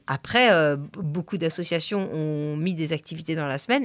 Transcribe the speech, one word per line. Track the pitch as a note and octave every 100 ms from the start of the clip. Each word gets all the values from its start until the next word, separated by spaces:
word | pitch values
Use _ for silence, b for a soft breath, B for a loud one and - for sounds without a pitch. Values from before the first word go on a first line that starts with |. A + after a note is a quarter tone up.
| -
après, | C3+ - A#3 B3
euh, | F3+ D3+ C#3+
b-, | C#3+ -
beaucoup | D#3+ D#3 D#3+ G3
d'associations | E3 D#3+ E3+ E3+ D#3 G3+ F#3+
ont | D#3 D#3 D3+ D3+ D3+
mis | E3+
des | E3+ D#3+
activités | D#3 - D#3+ E3
dans | D#3+ C#3+
la | C3+
semaine | - C4+